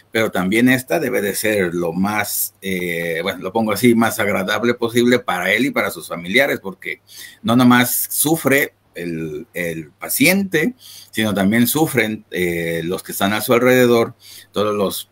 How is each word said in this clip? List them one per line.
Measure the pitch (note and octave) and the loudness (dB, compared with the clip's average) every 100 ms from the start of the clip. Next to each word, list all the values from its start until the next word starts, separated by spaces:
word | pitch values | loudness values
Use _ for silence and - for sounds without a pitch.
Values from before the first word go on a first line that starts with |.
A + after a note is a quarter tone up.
| _ | _
pero | A2+ G#2+ | -2 0
también | G2+ F#2 A2 B2 | 0 0 2 4
esta | B2+ - E3+ | 2 0 -2
debe | C3 G#2+ | -2 -2
de | G2+ F#2 | -2 -2
ser | A2 G#2 F2 F2 | 0 0 0 -2
lo | E2+ | -2
más, | F2 G2 G#2+ G2+ - - _ | -2 -2 -2 -4 -4 -8 _
eh, | G2 F#2 F2 E2+ E2+ E2 | -6 -4 -4 -4 -4 -4
bueno, | F#2 F2+ | -4 -6
lo | F2+ | -4
pongo | A2+ A2 | -2 -2
así, | G2 A#2+ | 2 4
más | A2+ A2 - | 4 2 0
agradable | G2+ G2+ G2 G#2+ A#2+ | -2 -2 -2 0 0
posible | A#2+ A#2 A#2+ A#2+ B2 | 0 0 2 4 2
para | - F2+ F#2 | 0 -4 0
él | G#2+ C3+ | 0 0
y | |
para | A#2+ G2+ | -2 -4
sus | F2 D#2+ | -6 -10
familiares, | E2+ F2 A2+ C#3+ C3 | -10 -2 0 0 -2
porque | G2 F#2 E2+ D#2 _ - - - | -8 -12 -12 -14 _ -20 -20 -6
no | G#2+ B2 | 0 4
nomás | B2 B2 B2 - - | 6 6 2 -2 -4
sufre | - D3+ E3 - C#3 - _ _ E2+ | -2 0 0 2 2 0 _ _ -12
el, | F2 D#2+ D#2+ D2+ D2 F2+ | -8 -6 -8 -10 -12 -8
el | E2+ D#2+ D2+ | -6 -6 -12
paciente, | - D#2+ - D3+ F#3+ F#3+ E3 B2 - - - - | -14 -6 2 2 2 0 -2 -2 -6 -18 -20 -10
sino | - A2 | -2 0
también | G2+ F#2+ A#2 A#2+ | 2 2 2 2
sufren, | D3+ D#3 A#2+ A2 G#2+ - | 2 0 0 -2 -4 -8
eh, | F2+ F2+ E2+ E2 E2 | -4 -2 -2 -4 -4
los | E2 F2+ | -4 -6
que | - | -8
están | - G2 | -4 -2
a | G#2+ | -2
su | A#2 | 0
alrededor, | A#2+ B2+ B2+ A#2+ A#2 A#2 - - - - | 2 4 6 6 4 0 -6 -20 -20 -10
todos | G2+ G#2 G#2 | -4 -2 0
los, | F#2 - - | -2 -4 -12